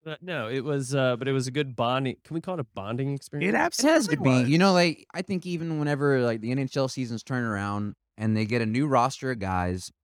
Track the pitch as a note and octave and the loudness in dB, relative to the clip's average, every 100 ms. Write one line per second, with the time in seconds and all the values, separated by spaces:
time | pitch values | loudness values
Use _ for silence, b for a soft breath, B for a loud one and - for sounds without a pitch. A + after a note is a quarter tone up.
0 | D#3 D3+ F3+ D#3 A2 C3 C3+ C#3+ B2+ C#3 | -10 -12 -6 -4 -2 -4 -2 -2 0 2
1 | C3 B2 C3 C3+ B2+ C3 C#3 B2 A#2 B2+ | 2 2 0 0 0 -2 -4 -2 0 0
2 | C3 - - E3 F#3 F3+ C3 - G2 A#2+ | -2 -6 -8 -8 -6 -6 -8 -8 -6 -4
3 | C3+ C#3 - D3 F3 A#3+ E4 - C#4+ D#4+ | -4 -4 -8 -4 0 0 0 2 4 4
4 | C4 D3 C3+ B2+ B2 D#3+ G3 F3+ F3 D3+ | 2 0 4 4 4 4 6 6 4 0
5 | - - F#3 F#3+ F3+ F3 E3 D#3 D3 C#3+ | -10 -10 -4 -4 -4 -6 -4 -2 0 2
6 | C#3+ C3+ A#2+ A2+ A2 C3+ C3 C#3 C3 C3 | 2 4 2 0 -2 -2 -2 -2 -2 -4
7 | B2 A2+ - B2+ A#2 G2+ G2+ G#2 G#2 - | -6 -6 -6 -4 -2 -2 -2 -4 -4 -8
8 | _ - A2 G#2+ G#2+ A#2+ A2 A#2 D3+ C3 | _ -4 0 2 2 0 0 0 2 4
9 | B2+ - C3+ A#2+ F#2+ F#2 F2+ F#2 - _ | 2 0 -6 -4 -2 0 0 -2 -8 _